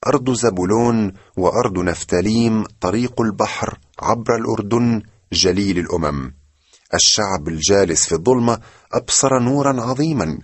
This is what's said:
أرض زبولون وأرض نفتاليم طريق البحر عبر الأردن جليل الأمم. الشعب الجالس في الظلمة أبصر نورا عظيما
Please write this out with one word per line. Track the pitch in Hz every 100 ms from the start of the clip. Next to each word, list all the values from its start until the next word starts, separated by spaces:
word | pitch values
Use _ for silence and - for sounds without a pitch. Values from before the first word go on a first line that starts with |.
| -
أرض | 139 127
زبولون | 123 117 92 90 107 120 117 104 92 - -
وأرض | 90 107 123 90
نفتاليم | 90 82 - 90 95 113 117 110 101 -
طريق | 92 101 120 120
البحر | 113 98 104 - - - _ -
عبر | - 117 110 117
الأردن | 113 110 101 117 120 113 107 _ _
جليل | 95 92 92 98 87
الأمم. | 82 87 78 71 65 67 _ _ _ _ _
الشعب | 85 - - 104 92 76
الجالس | 80 78 101 95 80 -
في |
الظلمة | 85 90 127 117 113 - - _
أبصر | 120 123 - 139 131
نورا | 120 139 139 131
عظيما | 117 127 156 147 85 71